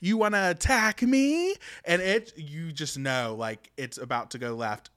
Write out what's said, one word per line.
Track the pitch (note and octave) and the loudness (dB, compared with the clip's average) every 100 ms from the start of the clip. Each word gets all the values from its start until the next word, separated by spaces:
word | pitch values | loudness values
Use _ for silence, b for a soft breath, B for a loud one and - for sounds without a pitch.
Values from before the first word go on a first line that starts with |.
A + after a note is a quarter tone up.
You | F3+ A3 | 2 4
wanna | G#3+ G#3 F#3+ | 4 4 2
attack | E3+ - C4 A3 G#3 | 2 2 4 4 2
me? | B3 C4+ C#4 D#4 F4 G4 B B | 4 4 4 2 0 -2 B B
And | - F3 | 0 0
it, | F#3 G#3 A3 | 2 0 -2
you | - D3+ D3+ E3 | -14 -12 -10 -10
just | C#3+ D3+ - | -8 -8 -4
know, | C3+ C3 A#2 A2 | -2 0 -2 -4
like, | A2+ A2 - - | -6 -6 -12 -10
it's | C3 - | -10 -8
about | B2 B2 A#2 | -4 -4 -4
to | B2+ | -8
go | A#2+ | -8
left | A#2 A2+ G#2 - | -4 -4 -6 -10